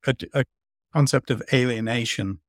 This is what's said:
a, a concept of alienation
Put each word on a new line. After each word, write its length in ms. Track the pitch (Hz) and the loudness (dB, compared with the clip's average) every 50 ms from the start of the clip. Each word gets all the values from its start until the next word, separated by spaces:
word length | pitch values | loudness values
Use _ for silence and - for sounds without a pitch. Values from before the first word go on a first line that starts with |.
| - | -2
a, 80 | 139 123 - - - - | -2 -2 -2 -4 -4 -2
a 100 | 139 131 - _ _ _ _ _ _ _ _ - | -2 -2 -2 _ _ _ _ _ _ _ _ 2
concept 380 | 147 139 131 - 131 - - | 2 4 4 2 0 0 -2
of 120 | 123 107 - - 139 | -4 -4 -2 0 2
alienation 840 | 131 123 127 117 110 113 113 117 120 113 - - - 98 98 95 - _ | 2 2 2 0 -2 -2 -2 -2 -2 -2 -2 -2 -4 -4 -4 -6 -8 _